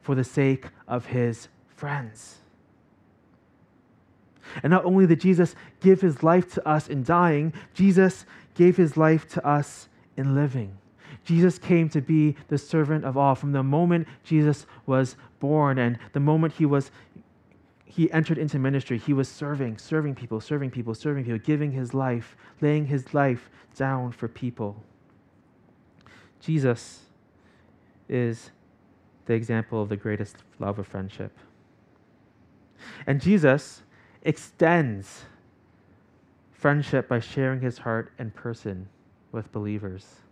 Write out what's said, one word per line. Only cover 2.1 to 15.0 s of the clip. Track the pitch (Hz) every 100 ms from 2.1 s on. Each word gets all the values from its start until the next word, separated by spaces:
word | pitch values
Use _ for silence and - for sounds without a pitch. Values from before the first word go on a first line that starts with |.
| 110 - - _ _ _ _ _ _ _ _ _ _ _ _ _ _ _ _ _ _ _ _ - -
And | 139
not | 185 175
only | 190 185
did | 165
Jesus | 185 180 170 - - _
give | 190 190
his | 190 135
life | 160 175 175
to | - 156
us | 151 -
in | 143
dying, | 123 175 175 147 160 - -
Jesus | - 196 185 185 180 - - -
gave | - 175 180
his | 165 156
life | 156 160 -
to | - -
us | 147 143 - - _ _ -
in | 135 139
living. | 147 127 101 98 _ _ - 135
Jesus | - 165 180 170
came | - 175 160
to | 156
be | 131 156 151 143 -
the | 143
servant | - 165 147 156
of | 135 131
all. | 139
From | 131 143
the | 139
moment | 135 147 175 170 156 -
Jesus | - 156 151 143 - - -
was | 131